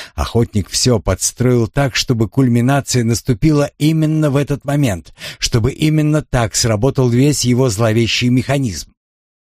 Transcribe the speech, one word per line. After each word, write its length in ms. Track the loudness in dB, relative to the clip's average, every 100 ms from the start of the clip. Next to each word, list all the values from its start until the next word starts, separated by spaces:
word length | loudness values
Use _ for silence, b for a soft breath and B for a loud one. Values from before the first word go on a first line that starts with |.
| B -8
Охотник 540 | -4 -2 -2 -2 -4
всё 300 | -2 0 0
подстроил 680 | 0 -2 -4 -2 0 2 0
так, 280 | -2 -2 -2
чтобы 340 | -2 -2 0
кульминация 760 | 0 2 2 2 0 0 -2
наступила 680 | 0 -2 -2 0 2 2 -2 -2
именно 520 | 0 2 0 0 0
в 60 | 0
этот 280 | -2 -4
момент, 500 | -4 -2 0 -2 -10 B B B
чтобы 320 | -2 0 0
именно 500 | 0 0 2 2 0
так 340 | 0 -2 -2 0
сработал 540 | 0 0 0 2 2
весь 360 | 4 2 2 0
его 240 | 2 2
зловещий 600 | 0 0 2 0 0 0
механизм. 640 | 0 0 -2 -4 -6 -14 _ _ _ _ _